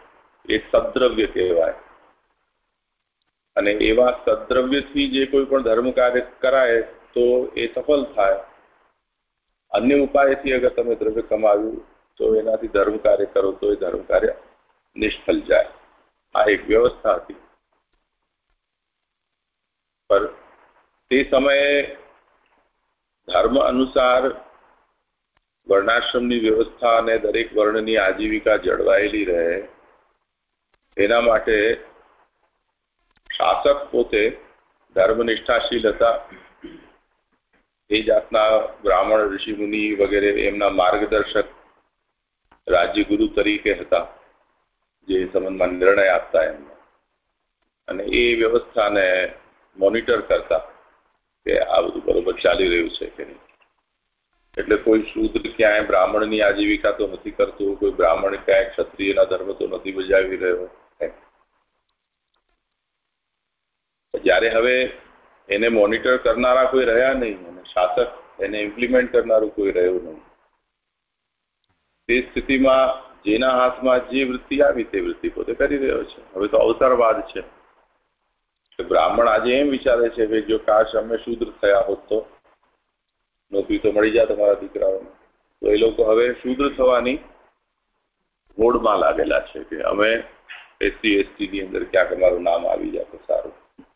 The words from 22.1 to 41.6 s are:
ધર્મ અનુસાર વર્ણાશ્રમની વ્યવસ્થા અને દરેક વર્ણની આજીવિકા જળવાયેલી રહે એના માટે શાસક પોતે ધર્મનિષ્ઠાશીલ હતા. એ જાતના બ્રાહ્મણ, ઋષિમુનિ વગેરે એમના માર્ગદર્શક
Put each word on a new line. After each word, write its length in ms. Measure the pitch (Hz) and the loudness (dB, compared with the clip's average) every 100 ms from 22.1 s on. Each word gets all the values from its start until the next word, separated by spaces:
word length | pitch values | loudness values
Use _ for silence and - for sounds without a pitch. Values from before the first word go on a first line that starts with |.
| _ _ _ _ _ _ _ _ _ _ _ - | _ _ _ _ _ _ _ _ _ _ _ -2
ધર્મ 320 | 87 113 135 | 2 4 4
અનુસાર 600 | 131 127 131 135 127 127 131 - - _ _ _ _ _ _ _ _ _ _ _ - | 2 2 0 2 4 4 0 -4 -14 _ _ _ _ _ _ _ _ _ _ _ 0
વર્ણાશ્રમની 720 | 98 104 120 - 127 120 120 | 2 2 0 0 -2 0 0
વ્યવસ્થા 600 | 110 110 113 - 120 113 | 2 2 -2 -2 2 2
અને 200 | 113 110 | 2 0
દરેક 380 | 104 110 113 107 | 0 -2 -2 0
વર્ણની 400 | 107 110 110 110 | 0 0 0 0
આજીવિકા 600 | 95 95 107 107 110 104 | 0 0 -4 -2 0 0
જળવાયેલી 680 | 90 92 92 98 104 107 | 0 0 2 2 0 -2
રહે 440 | 92 85 82 92 104 - _ _ _ _ _ _ _ _ _ _ _ - | -2 -2 -2 -4 -8 -18 _ _ _ _ _ _ _ _ _ _ _ -2
એના 240 | 101 117 | 0 2
માટે 540 | 117 107 - 107 110 120 - - _ _ _ _ _ _ _ _ _ _ _ _ - - | 2 2 2 0 0 -2 -8 -20 _ _ _ _ _ _ _ _ _ _ _ _ -12 -4
શાસક 540 | 87 95 143 143 - | -2 2 0 0 -2
પોતે 320 | 123 113 110 110 - - _ _ _ _ | -4 0 0 0 -4 -16 _ _ _ _
ધર્મનિષ્ઠાશીલ 960 | 95 98 110 117 107 - 117 - 120 110 | 2 2 2 -2 -2 0 0 0 0 0
હતા. 400 | - 117 - - - - _ - - - _ _ _ _ _ _ _ _ _ - | 2 2 0 -6 -20 -20 _ -20 -20 -20 _ _ _ _ _ _ _ _ _ -6
એ 120 | 107 | -4
જાતના 460 | 107 107 - 113 107 110 - - | 0 -2 0 0 2 2 0 -6
બ્રાહ્મણ, 520 | 104 92 101 110 104 | 0 0 2 2 0
ઋષિમુનિ 600 | 98 110 104 104 107 107 | -4 -8 -6 -6 -4 -2
વગેરે 360 | 101 98 101 101 101 101 | 0 0 2 0 0 -2
એમના 220 | 104 98 | -2 0
માર્ગદર્શક 760 | 98 90 104 104 107 - 104 - - | 2 0 0 0 -2 -2 -4 -6 -10